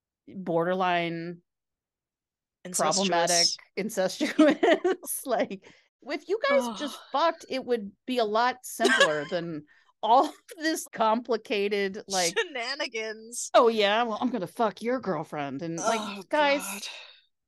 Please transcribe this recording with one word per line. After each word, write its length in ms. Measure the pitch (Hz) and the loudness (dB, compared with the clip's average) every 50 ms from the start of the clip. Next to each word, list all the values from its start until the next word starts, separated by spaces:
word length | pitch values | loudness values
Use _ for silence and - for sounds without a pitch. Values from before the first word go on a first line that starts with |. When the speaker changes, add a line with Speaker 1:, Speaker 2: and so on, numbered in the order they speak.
| _ _ _ _ _ - | _ _ _ _ _ -18
Speaker 1:
borderline, 1120 | - 196 185 180 165 165 170 175 185 185 190 180 175 175 170 170 165 165 165 175 175 175 _ _ _ _ _ _ _ _ _ _ _ _ _ _ _ _ _ _ _ _ _ _ _ _ - | -14 -10 -4 -2 0 0 2 2 0 0 2 2 2 2 0 -2 -4 -6 -8 -10 -12 -14 _ _ _ _ _ _ _ _ _ _ _ _ _ _ _ _ _ _ _ _ _ _ _ _ -14
Speaker 2:
Incestuous. 320 | 180 180 - 170 156 160 190 202 190 | -6 -2 0 2 2 2 2 2 2
Speaker 1:
problematic, 380 | 180 170 170 170 175 170 170 - - - | 2 2 2 2 2 2 2 2 0 -4
<laughs> 140 | - _ - - | -12 _ -8 -8
incestuous. 1400 | 190 220 - 196 185 180 - - 302 - - - 311 294 - - - 381 339 370 - 359 359 - - - - - - | -6 -6 -2 -2 -2 -2 -2 -2 -4 0 4 4 6 6 4 4 4 4 4 4 4 0 -2 -2 -4 -8 -8 -8 -4
Like, 360 | 277 233 190 - - 202 190 - - - _ _ _ _ _ - | -2 -2 -2 -2 -2 -4 -10 -14 -16 -20 _ _ _ _ _ -12
if 240 | 240 302 302 - - | -8 -8 -8 -6 -4
you 120 | 370 453 - 554 | -4 -2 0 2
guys 120 | 571 554 247 | 2 2 2
Speaker 2:
Ugh. 140 | 240 220 190 | 0 -4 -6
Speaker 1:
just 200 | 294 285 - - - - | -8 -8 -8 -10 -12 -6
fucked, 340 | - 269 320 330 330 - - - | -2 0 2 2 0 -2 -6 -8
it 140 | - 262 254 | -8 -6 -4
would 280 | 247 240 233 202 196 - _ _ | -2 -2 -4 -4 -6 -14 _ _
be 120 | - 254 240 | -4 -2 0
a 60 | 226 | 0
lot 320 | 208 208 220 240 247 247 - - | 2 2 2 2 2 0 -4 -10
simpler 640 | - - - 226 - - - 185 165 151 151 143 | -12 -4 2 2 4 6 6 4 4 2 0 -4
Speaker 2:
<laughs> 40 | - | -4
Speaker 1:
than 340 | 190 170 170 170 160 151 151 _ _ _ _ _ _ _ | -4 -4 -4 -4 -8 -10 -10 _ _ _ _ _ _ _
all 240 | - 214 233 269 311 | 2 4 6 6 6
of 80 | 311 320 - _ - - 339 | 4 0 -12 _ -20 -10 -4
this 280 | 302 320 320 - - - - | -2 -2 -2 -2 -6 -8 -4
complicated, 1120 | - 226 220 220 233 240 - 233 220 - - 226 202 196 208 208 202 202 196 190 214 - - | 0 2 2 2 0 0 -2 -2 -2 -2 -2 -2 -2 0 0 0 0 -2 -2 -4 -8 -10 -4
like, 280 | 196 185 180 170 - - | -2 0 0 0 0 0
Speaker 2:
Shenanigans. 1120 | - 349 294 247 226 247 277 302 302 285 220 220 220 220 214 220 220 226 240 - - - - | -2 -2 -4 -8 -8 -6 -6 -6 -8 -8 -6 -8 -8 -8 -8 -10 -14 -14 -12 -10 -4 2 4
Speaker 1:
"Oh, 140 | 330 254 226 | 6 6 6
yeah, 340 | 233 220 202 196 208 226 240 | 6 4 4 4 4 2 0
well, 140 | 233 214 202 | 0 -2 -2
I'm 80 | 254 254 | -2 -2
gonna 180 | 254 226 180 165 | -2 -4 -6 -6
fuck 340 | - - 233 208 - - | -2 0 -2 -2 -2 -2
your 180 | 208 233 254 262 | -4 -4 -4 -2
girlfriend." 600 | 214 196 175 151 156 - - 151 143 139 131 139 | -2 -2 -4 -4 -4 -6 -6 -6 -6 -6 -6 -6
And, 160 | 170 165 165 165 | -6 -6 -6 -4
like, 220 | 165 220 226 214 | -2 0 0 -2
Speaker 2:
Oh, 220 | 214 208 202 202 190 - | -2 -6 -8 -10 -8 -4
Speaker 1:
guys, 320 | - 302 294 285 277 294 - | 0 2 4 4 2 0 -2
Speaker 2:
God. 180 | 196 202 202 - - - - - - - - _ _ _ _ _ | -6 -10 -10 -12 -12 -14 -14 -18 -20 -20 -20 _ _ _ _ _